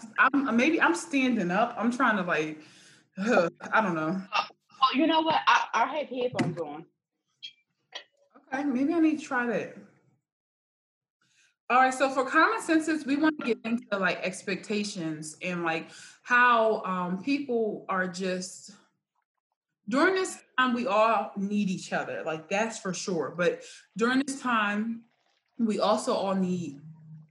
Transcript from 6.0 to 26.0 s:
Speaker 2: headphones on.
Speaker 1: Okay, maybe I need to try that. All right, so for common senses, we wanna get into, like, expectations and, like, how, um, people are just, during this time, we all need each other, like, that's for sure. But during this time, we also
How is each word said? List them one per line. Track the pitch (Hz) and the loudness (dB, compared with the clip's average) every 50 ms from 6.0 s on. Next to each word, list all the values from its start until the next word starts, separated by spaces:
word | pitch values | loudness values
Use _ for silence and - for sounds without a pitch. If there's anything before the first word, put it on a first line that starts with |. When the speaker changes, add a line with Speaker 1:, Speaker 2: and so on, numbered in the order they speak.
| 277 - | -6 -6
Speaker 2:
headphones | 240 262 247 - - - 160 160 151 170 | -4 -4 -4 -2 -2 -2 -2 -2 -4 -6
on. | 160 147 147 160 165 - _ _ _ _ _ _ _ _ _ _ - - - _ _ _ _ _ _ _ - - - _ _ _ _ _ _ 262 _ - | -8 -8 -10 -12 -14 -18 _ _ _ _ _ _ _ _ _ _ -20 -20 -20 _ _ _ _ _ _ _ -18 -18 -18 _ _ _ _ _ _ -20 _ -8
Speaker 1:
Okay, | 262 269 294 | -6 -4 -2
maybe | 294 240 247 277 302 | 0 0 0 0 2
I | 339 339 | 2 4
need | 320 311 294 - | 4 4 2 0
to | - | -4
try | - 277 247 240 | -2 -2 -2 0
that. | 233 214 165 131 - - - - - _ _ _ _ _ _ _ _ _ _ _ _ _ _ _ _ _ _ _ _ _ _ _ _ _ _ _ _ _ _ _ _ _ _ _ - | 0 -2 -2 -4 -6 -12 -16 -20 -20 _ _ _ _ _ _ _ _ _ _ _ _ _ _ _ _ _ _ _ _ _ _ _ _ _ _ _ _ _ _ _ _ _ _ _ 2
All | 240 254 | 4 6
right, | 262 262 254 | 6 4 4
so | - 285 262 | 2 0 0
for | 262 277 277 277 | 2 0 0 2
common | - 320 330 415 453 392 | 4 6 6 6 4 0
senses, | - - 320 320 311 330 311 302 285 | 0 2 2 2 2 0 -2 -2 0
we | 240 277 | -2 0
wanna | 294 311 311 302 - - | 2 2 2 2 0 -2
get | 247 220 - - | -2 -2 -2 -2
into, | 220 233 233 - - 202 196 | -4 -4 -4 -4 -4 -2 0
like, | 190 175 175 - | 0 0 0 -2
expectations | - 190 185 - - 208 190 180 - - 214 214 208 202 - 190 160 160 156 151 156 - - - | -4 -6 -6 -6 -6 -6 -6 -6 -4 -4 -4 -4 -4 -4 -6 -6 -6 -6 -6 -8 -10 -14 -12 -10
and, | 170 180 180 175 170 | -8 -6 -4 -4 -2
like, | 165 160 165 - - - - - - - _ | -2 -2 -4 -6 -10 -16 -20 -20 -20 -20 _
how, | - - 247 247 247 247 240 226 220 220 214 - - | -4 2 4 6 6 6 6 4 4 2 2 0 -2
um, | 185 185 180 180 175 185 190 | -4 -4 -4 -2 -4 -4 -4
people | - 277 277 285 285 - 240 226 226 208 170 160 - - | -2 -2 -2 -2 -2 -2 -2 -2 0 -2 -4 -6 -6 -4
are | 190 185 185 | -2 -2 -2
just, | 180 175 180 196 185 185 185 185 - - - - - - - _ _ _ _ _ _ _ _ _ _ _ _ _ _ _ _ _ _ _ _ _ 208 | -2 -4 -6 -4 -4 -4 -4 -6 -10 -14 -16 -20 -20 -20 -20 _ _ _ _ _ _ _ _ _ _ _ _ _ _ _ _ _ _ _ _ _ -2
during | 226 277 320 370 381 | 2 4 4 4 4
this | 381 370 330 - - - _ _ - | 2 0 -2 -6 -12 -18 _ _ 0
time, | 254 254 233 | 0 0 0
we | 240 240 | 0 0
all | 175 196 214 220 226 220 202 - - - | 2 2 4 4 4 2 0 -2 -4 -6
need | 202 196 202 208 208 202 185 | -6 -4 -2 0 0 0 -2
each | 185 160 - - | -2 -4 -6 -4
other, | 190 160 139 - 127 98 - | -4 -4 -4 -4 -6 -6 -6
like, | 160 156 160 156 - | -6 -6 -6 -6 -4
that's | 196 202 226 226 226 - | -2 -2 -2 -2 -4 -8
for | - 190 | -8 -6
sure. | 175 - - 208 180 160 135 127 156 | -6 -6 -4 -4 -2 -2 -4 -4 -2
But | 170 175 165 156 - - - - - - _ - | 0 0 0 0 -2 -6 -16 -20 -20 -20 _ -4
during | 190 226 240 262 262 285 | -2 0 2 2 0 0
this | 277 - - | -2 -4 -4
time, | - 254 240 220 208 202 208 208 220 226 226 - - _ _ _ _ _ _ _ _ _ _ - | -2 0 0 0 0 0 0 -2 -2 -4 -6 -8 -12 _ _ _ _ _ _ _ _ _ _ -2
we | 233 214 202 - | 0 0 0 2
also | - 196 226 240 | 2 2 2 2